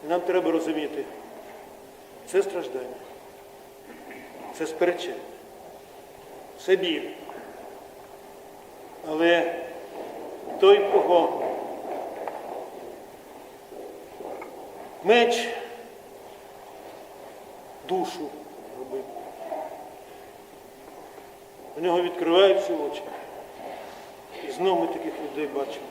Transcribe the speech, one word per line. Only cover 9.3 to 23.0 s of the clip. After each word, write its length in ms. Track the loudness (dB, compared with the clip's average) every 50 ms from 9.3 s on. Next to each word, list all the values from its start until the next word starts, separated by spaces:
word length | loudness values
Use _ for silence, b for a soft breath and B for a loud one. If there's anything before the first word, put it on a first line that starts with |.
| 8 8 6 2 0 -4 -6 -8 -10 -10 -12 -10 -10 -10 -10 -10 -10 -10 -10 -10 -10 -10 -8 -8 2 8
Той, 300 | 12 12 12 12 10 6
кого 500 | 6 6 8 8 8 8 8 6 2 0 -2 -2 -2 -4 -6 -6 -8 -8 -6 -6 -6 -6 -6 -6 -8 -6 -6 -6 -6 -6 -8 -8 -8 -8 -8 -10 -12 -12 -12 -12 -12 -14 -14 -16 -16 -18 -18 -16 -16 -16 -16 -16 -18 -18 -16 -14 -14 -12 -12 -12 -12 -14 -14 -16 -14 -12 -10 -10 -8 -8 -10 -10 -12 -12 -14 -14 -12 -12 -12 -14 -12 0 6
меч 440 | 8 10 10 10 8 6 4 2 0 -2 -6 -6 -8 -10 -12 -14 -14 -16 -16 -18 -16 -16 -16 -16 -16 -16 -16 -16 -16 -16 -16 -16 -16 -16 -14 -14 -14 -14 -14 -16 -16 -16 -16 -16 -16 -14 -16 -16 -16 -16 -16 -16 -16 -16 -14 -4 0
душу 400 | 0 0 0 -2 -4 -6 -8 -8 -8 -12 -14 -14 -14 -14 -14 -14 -12 -12
робив. 260 | -8 -6 -6 -6 -6 -6 -10 -10 -12 -12 -12 -10 -8 -6 -6 -6 -6 -8 -8 -12 -12 -14 -14 -16 -16 -16 -16 -16 -16 -18 -18 -18 -18 -18 -18 -18 -18 -18 -18 -18 -18 -16 -16 -16 -16 -16 -16 -16 -16 -16 -18 -18 -18 -18 -18 -16 -16 -10 -6 0
У 20 |
нього 220 | 2 4 6 6
відкриваються 680 | 4 2 0 0 4 8 10 10 12 10 10 8 6 2
очі. 300 | 0 0 0 -2 -4 -6